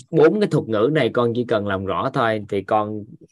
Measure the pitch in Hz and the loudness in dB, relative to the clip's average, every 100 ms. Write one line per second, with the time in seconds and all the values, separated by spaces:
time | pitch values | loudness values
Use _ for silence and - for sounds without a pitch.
0 | - 160 156 208 208 147 107 110 120 156 | -2 4 4 4 0 0 0 0 2 2
1 | 117 123 120 117 120 113 101 95 95 87 | 0 2 0 0 0 -2 -2 -4 -4 -4
2 | 123 - 113 110 98 101 98 110 107 107 | -4 -2 -2 -2 -4 -6 0 -2 -2 -6
3 | 104 - - | -12 -18 -20